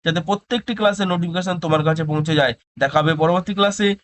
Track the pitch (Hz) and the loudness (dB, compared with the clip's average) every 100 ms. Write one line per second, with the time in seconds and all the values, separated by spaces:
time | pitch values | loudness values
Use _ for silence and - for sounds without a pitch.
0 | 165 165 170 202 _ 240 - 220 208 202 | -2 -2 -2 -6 _ -6 -4 0 0 2
1 | 190 180 175 175 185 175 160 156 151 160 | -2 0 -2 -4 -4 -4 0 2 2 0
2 | 156 185 151 151 131 113 _ - 135 151 | 0 -2 0 2 0 -2 _ -2 0 2
3 | 151 156 160 180 180 196 202 202 202 202 | 0 2 2 2 -2 0 0 2 0 -2